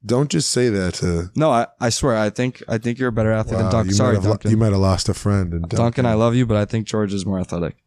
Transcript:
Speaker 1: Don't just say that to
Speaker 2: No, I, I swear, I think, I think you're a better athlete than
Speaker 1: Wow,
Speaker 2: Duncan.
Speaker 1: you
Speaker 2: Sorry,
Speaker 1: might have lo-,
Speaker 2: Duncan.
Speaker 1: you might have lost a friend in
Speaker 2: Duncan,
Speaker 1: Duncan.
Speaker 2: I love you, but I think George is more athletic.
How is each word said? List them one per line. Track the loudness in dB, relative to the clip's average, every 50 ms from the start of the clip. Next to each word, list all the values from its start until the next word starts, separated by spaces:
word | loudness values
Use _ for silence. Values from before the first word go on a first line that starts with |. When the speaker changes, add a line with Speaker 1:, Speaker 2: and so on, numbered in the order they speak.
| -2
Speaker 1:
Don't | 0 0 0 0 2
just | 0 -2 0 0
say | 0 2 2 2
that | 2 0 0 -2 -2
to | -2 -2 -2 0 -2 -4 -4 _
Speaker 2:
No, | 0 2 2
I, | 2 2 0 -2 _ _
I | -2 -2
swear, | -2 0 0 0 2
I | 2 0 0
think, | 0 -2 -4 -4 -4 -8 -8
I | -4 -4 -2
think | -2 -4 -4 -2
you're | -2 -2
a | 0
better | 0 0 0 0
athlete | 0 -2 -2 -2 -2
than | 0
Speaker 1:
Wow, | 0 2
Speaker 2:
Duncan. | 0 2 2
Speaker 1:
you | 2
Speaker 2:
Sorry, | 2 2 2 2
Speaker 1:
might |
have | 2 2
lo-, | 0 0
Speaker 2:
Duncan. | 0 0 0
Speaker 1:
you | 2
might | 2 4 2 2
have | 2
lost | 4 2 2 2 0 -4
a | -4
friend | -2 -2 0 0 0 0 -2 -4
in | -6
Speaker 2:
Duncan, | -6 -4 -2 0
Speaker 1:
Duncan. | 0 0 0 0 0
Speaker 2:
I | 2 2
love | 2 2 2 2
you, | 2 2
but | 2 2
I | 0 0
think | 0 -2 -6 -4
George | -2 -2 -2 -2 0 -2
is | -4 -4
more | -2 -2 -4
athletic. | -4 -4 -4 -6 -4 -6 -8 _ _